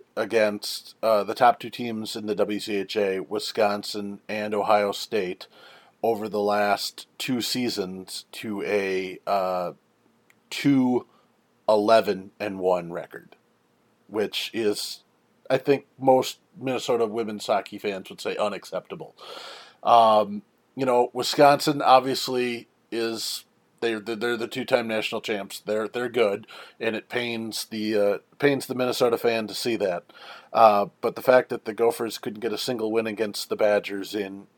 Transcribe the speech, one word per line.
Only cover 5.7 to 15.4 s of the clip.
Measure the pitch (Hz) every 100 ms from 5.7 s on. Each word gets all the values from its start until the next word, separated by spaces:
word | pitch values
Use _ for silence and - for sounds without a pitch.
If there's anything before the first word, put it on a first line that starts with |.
| - _ _
over | 113 110 110
the | 104
last | 101 104 101 101 - - - -
two | - 123
seasons | 107 127 120 101 92 92 92 - -
to | - 113 101
a, | 95 104 98 95 92 90 -
uh, | 98 92 90 87 78 _ _ _ _ _ _ -
two | - 143 139 127 123 - _ _ _ _ _ -
eleven | 107 104 113 101 95 98 -
and | 104 95
one | 92 90 85
record, | 85 78 - - _ _ _ _ _ _ _ _
which | 107 101 - -
is, | 110 107 104 - - _ _ _ _